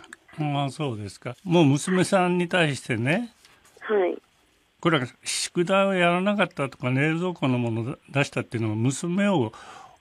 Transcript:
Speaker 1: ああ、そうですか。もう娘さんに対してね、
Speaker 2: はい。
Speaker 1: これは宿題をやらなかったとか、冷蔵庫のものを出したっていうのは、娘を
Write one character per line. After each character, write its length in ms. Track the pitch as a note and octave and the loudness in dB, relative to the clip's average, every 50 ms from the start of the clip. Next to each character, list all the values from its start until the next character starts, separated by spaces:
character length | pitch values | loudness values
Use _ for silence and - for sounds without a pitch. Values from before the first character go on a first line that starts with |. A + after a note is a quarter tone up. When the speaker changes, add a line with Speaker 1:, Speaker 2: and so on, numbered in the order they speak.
| - - - - _ - - D#3 | -20 -20 -20 -20 _ -16 -8 -6
Speaker 1:
あ 240 | D3+ D3 C#3+ C#3 C#3+ | -4 -2 0 -2 -2
あ、 60 | C3+ | -2
そ 220 | C3 - D3+ C3+ A2+ | -4 -4 -4 -4 -4
う 40 | |
で 120 | G#2 G#2 G2 | -6 -8 -10
す 100 | - - | -12 -12
か。 160 | - B2 B2 - - | -12 -12 -12 -10 -2
も 180 | F#3 D#3+ F3 E3 | 2 4 6 6
う 20 | |
娘 400 | C3+ C#3 C#3+ - - F#3 F#3 E3+ | 6 6 4 2 0 0 2 2
さ 240 | - G3+ F#3+ F3+ F3+ | 2 2 2 2 2
ん 100 | F3+ F3+ | 2 0
に 100 | F3 E3+ | 0 0
対 280 | F#3+ F#3 E3 D3 C3+ | 2 2 2 2 0
し 40 | - | -4
て 160 | - - B2+ | -4 -4 -4
ね、 360 | G#2+ A#2 C3+ E3 A3+ A#3+ A3+ - _ - - _ _ _ _ _ - | -2 0 0 0 0 -2 -6 -10 _ -20 -20 _ _ _ _ _ -16
Speaker 2:
は 260 | - - G#3+ G3+ F3+ | -6 -2 0 0 2
い。 100 | E3+ - - - _ _ _ _ _ _ _ _ _ _ _ | 0 -2 -6 -10 _ _ _ _ _ _ _ _ _ _ _
Speaker 1:
こ 100 | - E3+ | 0 0
れ 100 | D#3+ C#3+ | 2 2
は 60 | B2 A#2 - _ - | 0 -2 -6 _ -10
宿 400 | - - - - - - E3+ F3 | -6 -6 -6 -6 -4 -2 -2 0
題 220 | E3 F#3+ G3 G3 | 2 2 2 2
を 80 | G3 G3 | 2 2
や 140 | F3+ F3 E3+ | 2 2 2
ら 100 | F3 F3+ | 2 2
な 160 | F#3 G#3 G#3 | 0 0 0
か 80 | G3+ F#3+ | 0 -2
っ 40 | E3+ | -2
た 200 | - - C#3+ C3 | -2 -4 -6 -6
と 100 | - - | -6 -6
か、 120 | - B2 | -2 0
冷 280 | B2+ C3 C#3+ D#3 D#3+ E3 | 2 2 2 2 0 0
蔵 160 | F3+ F#3 E3+ | -2 -4 -4
庫 140 | - - C3 | -2 -2 0
の 100 | B2 B2 | 0 0
も 120 | A#2+ A#2 A2+ | 0 -2 -2
の 200 | A2+ A2 B2 D#3 | -4 -4 -6 -8
を 60 | - _ - | -10 _ -6
出 160 | - C#3 C#3+ | -2 -2 -2
し 60 | - | -2
た 100 | - C3+ | -2 -6
っ 40 | A2+ | -6
て 120 | - - | -4 -4
い 40 | A#2 | -4
う 20 | A2+ | -2
の 80 | A2 | -2
は、 60 | G#2+ | 0
娘 520 | A2 A2+ C3+ C3+ - - E3+ F3 G3 G3+ G3+ | 0 0 0 0 -2 -4 -4 -2 0 0 2
を 240 | G3 D#3 A#2 A2 - - - - - - - - - _ | 2 0 0 -2 -6 -10 -18 -20 -20 -20 -20 -20 -20 _